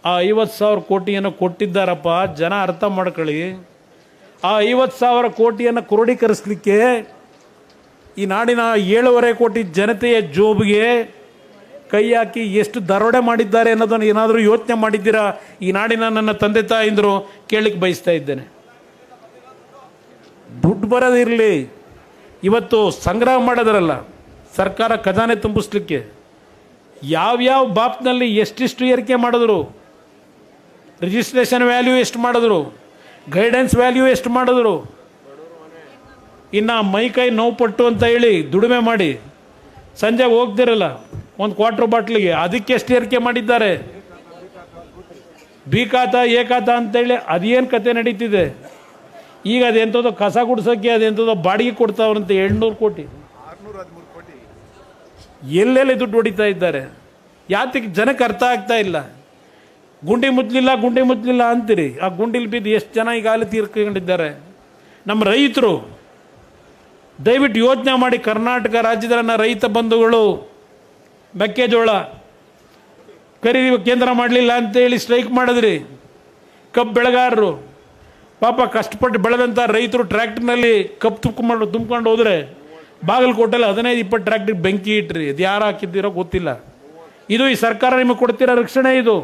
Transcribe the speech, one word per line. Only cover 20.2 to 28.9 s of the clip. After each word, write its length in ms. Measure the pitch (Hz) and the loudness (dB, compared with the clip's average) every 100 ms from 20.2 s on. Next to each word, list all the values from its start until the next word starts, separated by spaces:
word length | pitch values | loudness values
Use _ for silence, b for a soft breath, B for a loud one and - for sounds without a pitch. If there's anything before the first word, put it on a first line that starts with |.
| - - - 120 | -20 -20 -20 -2
ದುಡ್ಡು 260 | 160 196 208 | 0 0 0
ಬರೋದಿರಲಿ, 580 | 240 254 247 240 233 220 170 131 - - - - - - - 185 | 2 4 2 2 2 2 0 -4 -14 -20 -20 -20 -20 -20 -6 0
ಇವತ್ತು 300 | 226 226 220 202 | 0 0 0 2
ಸಂಗ್ರಹ 480 | - - 196 233 254 240 | 0 -4 0 2 2 2
ಮಾಡೋದ್ರಲ್ಲ, 480 | 240 226 208 165 131 - - - - - - | 0 2 2 0 -4 -8 -20 -20 -20 -18 -4
ಸರ್ಕಾರ 360 | 196 190 226 226 196 | -4 -2 -2 0 0
ಖಜಾನೆ 280 | 185 226 226 | 0 0 0
ತುಂಬಿಸ್ಲಿಕ್ಕೆ 560 | 220 214 208 202 170 147 110 - - _ _ - _ _ _ - | -2 -4 -4 -6 -4 -6 -6 -20 -20 _ _ -20 _ _ _ -18
ಯಾವ್ಯಾವ 640 | 139 160 190 240 247 269 254 202 | -4 -2 0 2 2 2 2 0
ಬಾಪ್ನಲ್ಲಿ 500 | 240 - 254 247 240 208 | -2 -2 -2 0 0 0
ಎಷ್ಟಿಷ್ಟು 460 | 208 - 247 - 254 | -2 -2 -4 -2 0